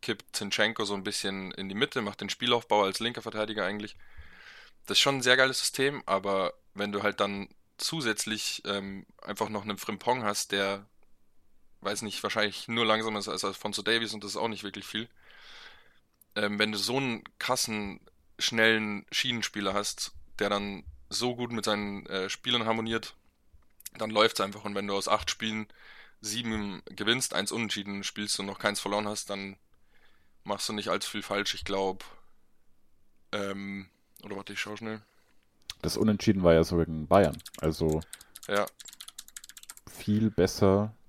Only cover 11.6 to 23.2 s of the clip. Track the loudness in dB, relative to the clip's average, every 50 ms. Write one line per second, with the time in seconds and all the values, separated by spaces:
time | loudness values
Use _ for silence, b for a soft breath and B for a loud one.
11.6 | -20 -20 -20 _ -6 -4 -4 -4 -4 -6 -6 -4 -4 -2 0 0 0 0 -2 -6
12.6 | -8 -4 -2 0 4 4 4 4 2 -2 -2 -2 -4 -4 -4 -2 -2 -2 -4 -4
13.6 | -6 -6 -6 -2 0 2 2 2 2 -2 -6 -8 -8 -8 -4 -4 -4 -4 -4 -6
14.6 | -8 -10 -10 -10 -12 -6 -6 -6 -8 -8 B B B B B B B B B B
15.6 | B B B B B B B B B _ _ _ -20 _ _ 0 0 0 2 2
16.6 | 2 2 2 -2 0 0 0 0 0 0 -2 -4 -6 -14 _ _ 0 0 0 0
17.6 | 0 -2 -2 -4 -4 -6 -8 -12 -16 -20 _ _ _ _ -8 -4 -2 0 4 6
18.6 | 6 6 6 4 2 -2 -4 -6 -8 -4 -2 -2 0 0 -2 -2 -4 -4 -4 -2
19.6 | -2 0 0 0 -2 -2 -4 -6 -8 -8 -8 -14 -18 -14 -4 -2 0 2 2 0
20.6 | 0 -4 -6 -8 -12 -14 -16 -18 -14 -6 -4 0 0 0 0 0 -4 -4 -4 -2
21.6 | 0 0 0 0 0 -4 -6 -8 -8 -6 -4 -4 -2 -4 -6 -6 -2 0 0 0
22.6 | 2 2 0 0 0 0 -2 -2 -4 -6 -16 _